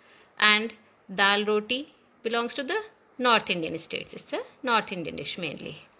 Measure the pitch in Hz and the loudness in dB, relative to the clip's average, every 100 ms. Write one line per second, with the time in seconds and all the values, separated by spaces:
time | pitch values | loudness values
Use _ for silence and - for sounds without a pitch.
0 | _ - _ - 214 208 226 - _ _ | _ -20 _ 4 6 6 2 -8 _ _
1 | - 190 196 208 208 214 208 247 294 _ | -6 4 4 4 2 0 0 -4 -6 _
2 | _ _ 226 233 240 - 269 415 427 _ | _ _ -4 -2 -2 -4 -4 -4 -6 _
3 | _ - 247 220 - 180 160 160 - - | _ 0 4 4 2 -4 -4 -6 -8 -10
4 | - - - 311 508 _ 254 226 - 185 | -10 -14 -8 -8 -8 _ 0 0 0 -6
5 | 160 - 147 - 165 - - - - | -6 -6 -8 -6 -8 -8 -12 -14 -18